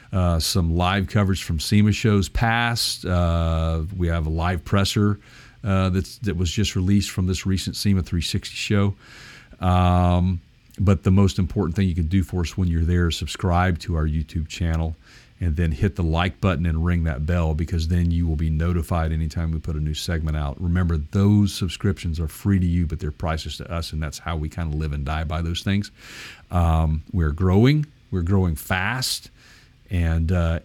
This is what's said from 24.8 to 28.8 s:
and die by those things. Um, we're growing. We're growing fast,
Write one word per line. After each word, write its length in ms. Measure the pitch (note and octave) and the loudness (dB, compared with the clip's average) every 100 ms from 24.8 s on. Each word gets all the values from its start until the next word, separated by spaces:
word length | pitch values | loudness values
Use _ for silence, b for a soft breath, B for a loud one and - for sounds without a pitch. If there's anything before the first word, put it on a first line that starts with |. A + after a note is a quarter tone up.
| D#2 | -4
and 100 | C#2+ | -4
die 220 | C#2 D#2 D#2 | -4 -4 -4
by 160 | D#2 | -4
those 200 | E2 E2+ | -4 -4
things. 300 | - G2+ G#2 B B B B B - | -2 -2 -2 B B B B B -4
Um, 540 | F2+ E2+ D#2+ D#2+ D#2 - | 0 2 4 2 0 -2
we're 200 | F#2 D#2+ | -2 0
growing. 540 | D2+ F#2 F#2+ B2 D3+ D3 - _ | 2 2 4 4 4 -2 -10 _
We're 120 | F#2+ | -4
growing 340 | E2+ G2 F#2 D#2 | 0 2 2 -2
fast, 760 | - F#2 | -4 -2